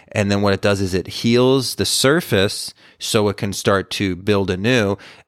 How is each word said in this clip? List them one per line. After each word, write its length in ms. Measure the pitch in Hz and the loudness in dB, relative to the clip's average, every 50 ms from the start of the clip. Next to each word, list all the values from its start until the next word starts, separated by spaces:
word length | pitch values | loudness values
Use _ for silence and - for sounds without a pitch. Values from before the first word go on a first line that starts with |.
| - _ - | -16 _ -4
And 180 | 107 104 101 | -2 0 0
then 100 | 101 101 | 0 2
what 120 | 101 101 98 | 2 2 0
it 80 | 95 | 2
does 180 | - 104 101 95 | 2 0 0 0
is 140 | 101 92 90 | 0 -2 -2
it 140 | 92 82 - | -2 -4 -4
heals 680 | 98 - - 117 117 120 127 127 135 139 127 113 - | -6 -4 0 2 4 4 4 4 2 2 0 -2 -4
the 80 | - 98 | -4 -2
surface 880 | - - - - 135 147 175 175 - - 101 95 104 - - - - - _ - - _ - | -2 0 2 2 2 2 2 0 0 2 2 2 2 0 -4 -10 -12 -14 _ -20 -20 _ -12
so 300 | - - - 113 104 104 | -6 -2 0 0 2 0
it 80 | 95 | 0
can 160 | - - 101 | -2 -4 -6
start 400 | 95 - - 113 101 95 92 - | -6 -4 0 0 0 0 0 -4
to 240 | - - 104 95 90 | -4 -4 -2 -2 -2
build 340 | 87 92 107 104 98 98 92 | -2 -2 0 0 0 0 0
anew, 460 | 95 90 98 117 127 123 104 98 101 - - - - - - | -2 -2 0 0 2 2 2 0 -2 -4 -8 -14 -20 -20 -10